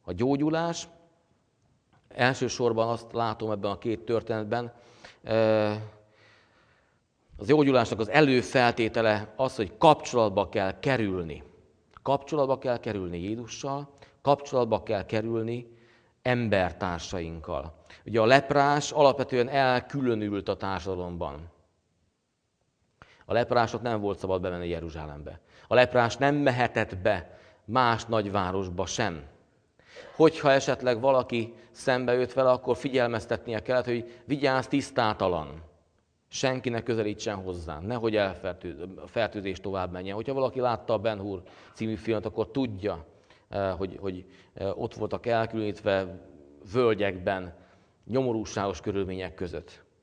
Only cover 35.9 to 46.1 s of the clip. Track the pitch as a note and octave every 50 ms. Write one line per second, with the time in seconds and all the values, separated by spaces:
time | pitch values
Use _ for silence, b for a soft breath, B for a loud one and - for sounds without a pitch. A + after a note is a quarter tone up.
35.9 | _ _ _ _ _ _ _ _ - - - C3 C3 C3 - B2+ A#2+ A2+ G#2 -
36.9 | A#2 A2 A2 G#2+ G2+ - - A2+ G#2 G2 F#2+ F#2 F2+ F2 D#2+ E2 D#2 D2 E2+ G#2
37.9 | B2 A#2+ A2 A#2 G#2+ G#2 G2+ F#2+ F#2 - - F#2 F2+ - - F2+ D2+ D2 F2 F#2+
38.9 | F#2 D2+ D2 F#2+ - A#2+ A2 G2+ - G#2+ F#2+ G2 F#2 F2+ - G2+ F#2+ F#2+ F#2 F2+
39.9 | F2 F2+ F#2 G2 G2 G#2+ A2+ C#3 C3+ C3+ C3 B2 - C3 B2 B2 A#2 G#2+ - -
40.9 | A2+ G#2 G2+ A2+ G#2+ G2+ G2 G#2 G2 F2+ F2+ B B B B B B - A2+ A2
41.9 | A2 G#2 - A2+ A2+ G#2 - A2 G#2 A2+ G#2+ - - C#3 C3 A#2+ G#2 F#2 G2 G#2
42.9 | F2+ D#2+ D#2 b b b b b b b b b - G2+ G2 F#2+ F#2 F2 G2 F#2
43.9 | - - G2 G2 F#2 F2+ F#2 B B B B B B - F#2+ G2 F#2+ - B2 A2+
44.9 | - A2+ G#2+ G2 G#2 F2+ - A#2+ A#2 A2+ A2+ A2 - A2 G#2+ G#2 F#2+ - - G#2
45.9 | G2 F#2+ F#2+ F2+